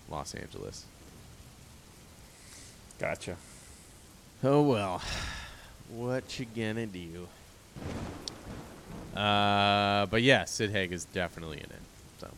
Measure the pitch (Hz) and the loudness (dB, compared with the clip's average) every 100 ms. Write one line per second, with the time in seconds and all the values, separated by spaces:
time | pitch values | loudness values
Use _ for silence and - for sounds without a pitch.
0 | - 78 67 - - 50 50 - - - | -10 -8 -6 -10 -10 -10 -10 -12 -16 -20
1 | - - - - - - - - - - | -20 -20 -20 -20 -20 -20 -20 -20 -20 -20
2 | - - - - - - - - - - | -20 -20 -20 -20 -20 -18 -18 -18 -18 -6
3 | - 82 - 87 - - - - - - | -4 -4 -6 -10 -12 -20 -20 -20 -20 -20
4 | - - - - 131 143 147 113 98 87 | -20 -20 -20 -2 4 6 6 4 2 -2
5 | - - - - - - - - - 117 | -4 -6 -6 -8 -12 -16 -18 -18 -14 -6
6 | 123 127 127 - 120 113 110 110 110 92 | -2 -2 -4 -8 -6 -2 -2 0 -4 -6
7 | 85 85 87 - - - - - - - | -8 -10 -12 -14 -20 -20 -18 -10 -8 -6
8 | - - - - - - - - - - | -8 -8 -10 -12 -14 -14 -14 -16 -16 -14
9 | - - 104 104 101 101 101 101 101 101 | -8 0 4 6 6 6 6 6 6 4
10 | 98 113 127 120 85 - 107 104 92 90 | 4 4 8 6 4 0 0 2 0 -2
11 | - 95 85 - 82 76 - - - - | -4 -4 -4 -4 -8 -8 -12 -14 -16 -20
12 | - - - | -20 -16 -16